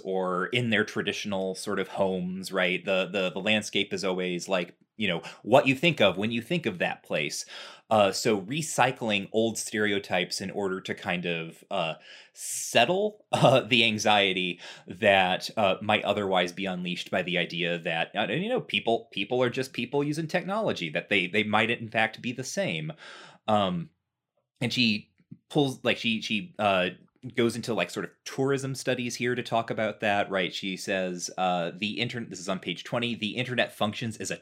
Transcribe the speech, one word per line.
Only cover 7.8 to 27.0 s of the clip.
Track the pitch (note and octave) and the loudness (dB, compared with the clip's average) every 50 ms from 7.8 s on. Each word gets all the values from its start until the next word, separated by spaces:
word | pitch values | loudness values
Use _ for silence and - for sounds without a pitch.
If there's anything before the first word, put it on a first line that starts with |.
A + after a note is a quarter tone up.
| _ - | _ 2
Uh, | A2+ G#2+ G2+ G2 F#2+ | 4 6 6 6 4
so | - - B2+ A2 G2 F#2 | 2 2 2 2 2 0
recycling | G2 C#3 E3 D3+ - - - B2 C3 C3 - B2+ A2 G#2 G2+ G2 - - | -2 -6 -6 -4 -2 2 2 2 2 2 -2 -2 -2 -2 -2 -2 -2 0
old | A2 A2+ A2+ G#2+ - | 0 0 0 -2 -4
stereotypes | - - - G#2+ G#2 G#2 G2+ G2+ G2 - G2 F2+ F2+ F3 - - | -6 -4 -2 0 0 2 0 0 -2 0 0 0 0 -2 -4 -6
in | G2+ F#2+ | -8 -6
order | - - G2+ F#2+ F#2 F#2+ | -4 -4 -2 -2 -2 -4
to | - - G#2+ | -6 -8 -8
kind | - - G2+ F2 F2+ F2 | -6 -4 -2 -2 -2 -2
of, | F2 E2+ E2 E2 E2 - - - - | -2 -4 -4 -6 -8 -12 -16 -12 -6
uh, | G2 F#2+ E2 D#2+ D#2+ - - - - - - _ _ | -4 -4 -2 -4 -4 -8 -12 -20 -20 -20 -20 _ _
settle, | - - - - - - - - A#2 A#2+ C#3+ F3+ F#3+ G#3 G#3+ G#3 - _ _ | -14 -10 -8 -8 -8 -6 2 4 4 4 6 4 0 0 -2 -4 -8 _ _
<laughs> | - | 2
uh, | A2 D3+ B2+ C3 B2+ | 6 8 8 8 8
the | G#2+ G#2+ B2 A#2 A2+ | 6 4 4 6 6
anxiety | A2+ G#2+ G#2+ G2+ G#2+ G#2 G#2 G2 F#2+ F#2 F#2 F#2 F2+ F2 - - - - - - | 4 2 2 4 4 6 6 6 4 2 0 -2 -4 -6 -8 -12 -16 -18 -16 -16
that, | - G#2 F2+ G#2+ G2+ G2 F#2+ F#2 F2+ F#2 F2 - - - | -16 -6 2 6 6 8 8 6 4 2 0 -2 -4 -2
uh, | A2+ G#2 F#2+ F#2 - | 2 2 2 2 2
might | G#2 G#2 G#2+ G#2 - | 2 2 2 2 2
otherwise | G2 G#2 G#2 G2+ F#2+ F#2 F2+ F2+ F2 E2+ | 2 0 0 0 2 2 2 2 2 -2
be | F#2+ F#2+ | -4 -6
unleashed | F#2+ F#2 F2+ F2+ F2+ F2+ - - - | -4 -4 -4 -4 -6 -6 -6 -6 -4
by | G#2 F#2+ F2 | -2 -2 -2
the | F2+ F2+ F2 | 0 0 0
idea | E2+ E2+ F2 E2 F2 E2+ F2 E2+ | 0 -2 -2 -4 -2 -2 -2 -2
that, | D#2+ F2 D#2+ E2 - - - | -2 -2 -2 -2 -2 -2 -2
uh, | G2 A2 F2 | -2 -2 -2
you | A2 D#3 G3 A3+ | -2 -2 -2 -2
know, | B3+ G#3+ | -4 -4
people, | - - - G2+ - A#2 A2+ A2 - - - | -4 -4 -4 -2 0 0 0 0 -2 -6 -8
people | G2 G2+ - B2+ B2 B2+ | -8 -6 -2 0 0 0
are | A#2+ | 0
just | B2 C3 B2+ - - | 0 -2 -6 -6 -6
people | - A#2+ A#2 - C#3 C#3 | -6 -6 -2 -2 -2 -2
using | D3 D3 D#3+ E3 | -2 -2 -4 -4
technology, | D#3 - F3+ D#3+ F3+ G3 A3 G#3+ C#3+ F#2+ - F2 D#2+ | -4 -4 -4 -4 -4 -4 -2 -2 -2 -2 -2 -4 -4
that | D2+ F3 F3 - | -4 -4 -2 2
they, | G#2 G2 F2+ | 2 2 2
they | F2+ F2 G#2+ G#2+ | 2 2 0 2
might | G#2+ G#2 G#2+ A2+ A2+ | 4 2 2 2 2
in | A#2+ - A#2 G#2+ | 0 -4 -6 -4
fact | - A2+ A2 A2 - - | 0 0 0 0 0 -4
be | A2 A#2+ B2 | -8 -8 -8
the | C3 B2 | -8 -8
same. | - - G3 F#3+ - E2+ D#2+ D#2 D#2 D#2 - - - - - - - - _ _ - | -8 -4 -4 -2 -2 -2 -4 -6 -8 -10 -12 -16 -18 -18 -18 -20 -20 -20 _ _ 2
Um, | G#2+ G#2 G2 F#2 F2+ E2+ D#2+ - _ _ _ _ _ _ _ _ _ _ _ _ _ _ | 2 4 4 2 0 -2 -6 -8 _ _ _ _ _ _ _ _ _ _ _ _ _ _
and | C3 A#2 - | -4 -2 0
she | B2+ A#2+ A2+ G#2 G#2 - _ _ _ _ _ - - _ _ | 2 2 2 2 0 -4 _ _ _ _ _ -20 -20 _ _
pulls, | - D#3 C#3+ C3+ B2 - - | 0 2 2 2 0 -2 0
like, | A#2+ G2 - | 0 0 0
she, | - A#2 A2+ G#2+ - | 0 -2 -2 -2 -2
she, | - A2+ G2+ F2+ F2 - - | -2 -2 -4 -4 -6 -4 0
uh, | A2 G2+ G2 F#2 F2+ F#2 - - | 2 4 4 4 2 0 -2 -6